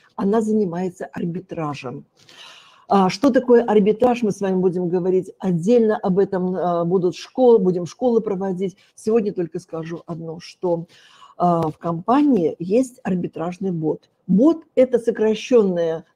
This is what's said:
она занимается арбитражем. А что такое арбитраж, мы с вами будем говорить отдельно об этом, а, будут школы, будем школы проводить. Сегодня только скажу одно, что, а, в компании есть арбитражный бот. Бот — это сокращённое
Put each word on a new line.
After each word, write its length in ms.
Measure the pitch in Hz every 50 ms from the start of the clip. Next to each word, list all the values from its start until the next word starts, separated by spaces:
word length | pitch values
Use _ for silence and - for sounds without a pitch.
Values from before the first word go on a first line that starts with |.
| _ _ _
она 240 | - - 196 208 233
занимается 680 | 214 214 214 220 208 175 165 175 185 190 180 - -
арбитражем. 1000 | - - - 180 170 165 185 185 _ 170 165 156 147 143 143 139 123 123 143 - _ _ _ _ _ - - - - - - - _ _ _ _
А 220 | - 196 196 190 185
что 220 | 180 - - 285
такое 320 | - 180 247 - 247 233 240
арбитраж, 580 | - 214 214 190 214 214 214 247 247 240 240
мы 100 | 226 202
с 100 | - -
вами 140 | 202 190 190
будем 340 | 185 180 190 165 180 180 170
говорить 420 | 175 185 170 185 185 185 180 - - _
отдельно 580 | - 185 175 165 165 202 247 240 226 214 208
об 220 | - - 202 180 196
этом, 360 | 196 196 196 180 180 185 185
а, 300 | 175 151 180 175 170 170
будут 300 | 170 185 196 175 180 165
школы, 420 | - - - _ - 262 247 233
будем 280 | 220 185 185 175 180 175
школы 340 | 156 - _ 247 247 233 220
проводить. 560 | 220 214 202 180 196 190 185 175 196 185 - _ _ _ _
Сегодня 380 | - - 220 220 233 202 208 170
только 260 | 185 175 160 - 180
скажу 440 | - _ - 165 160 165 170 165 -
одно, 340 | - 170 165 165 165 160 175
что, 460 | - - - _ - 180 170 170 170 _ - _ _ _ _ _ - - _
а, 320 | - 170 175 170 165 160 156
в 80 | 156 _
компании 760 | - 170 170 165 - - 240 285 294 294 254 196 165 147 - -
есть 400 | 170 180 196 247 262 247 - - _
арбитражный 680 | - 190 175 160 160 - - 160 180 180 - 190 190
бот. 380 | 175 160 156 151 - - _ _ _ _ _
Бот — 360 | - 180 190 262 320 320 320 - _ _
это 240 | 254 262 254 240 220
сокращённое 1080 | 233 233 - - 214 220 220 214 - - 254 233 202 190 180 175 170 165 165 160 - _ _